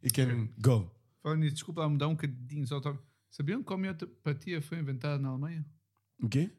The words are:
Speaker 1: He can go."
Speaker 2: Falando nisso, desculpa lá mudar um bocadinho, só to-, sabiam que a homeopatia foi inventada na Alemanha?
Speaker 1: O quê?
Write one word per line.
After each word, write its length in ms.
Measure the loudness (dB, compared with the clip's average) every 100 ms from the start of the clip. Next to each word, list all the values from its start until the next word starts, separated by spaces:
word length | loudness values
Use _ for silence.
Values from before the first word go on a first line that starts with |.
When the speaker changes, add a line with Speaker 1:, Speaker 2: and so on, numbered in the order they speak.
Speaker 1:
He 80 | 0
can 380 | 2 4 2 -2 4
go." 300 | 6 6 4 -8 _ _
Speaker 2:
Falando 180 | -2 2
nisso, 140 | 2
desculpa 260 | 0 -6 -2
lá 80 | 2
mudar 180 | 2 2
um 60 |
bocadinho, 500 | 2 -2 -4 -8 -6 -4
só 120 | -2
to-, 160 | -4 -6 -12 _ _
sabiam 320 | -4 -2 -2
que 80 | -2
a 20 | -2
homeopatia 840 | -2 -4 -8 -6 -4 -2 -2 -4
foi 160 | -4 -4
inventada 400 | -2 -2 -2 0
na 100 | 0
Alemanha? 360 | -2 -4 -6 -8 -12 _ _ _ _
Speaker 1:
O 60 | 0
quê? 200 | 2 0